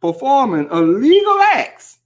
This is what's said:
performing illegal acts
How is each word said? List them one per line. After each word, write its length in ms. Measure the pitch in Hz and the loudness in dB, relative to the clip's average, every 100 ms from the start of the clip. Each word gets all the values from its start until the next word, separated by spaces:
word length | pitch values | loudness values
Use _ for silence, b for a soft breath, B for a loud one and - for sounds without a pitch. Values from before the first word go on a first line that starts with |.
performing 680 | 170 - 269 277 262 160 147 | -6 -6 -2 0 0 -2 -4
illegal 680 | 165 165 185 269 381 403 403 392 | -2 0 2 4 2 2 2 2
acts 460 | 330 120 - - - | 0 -4 -12 -20 -20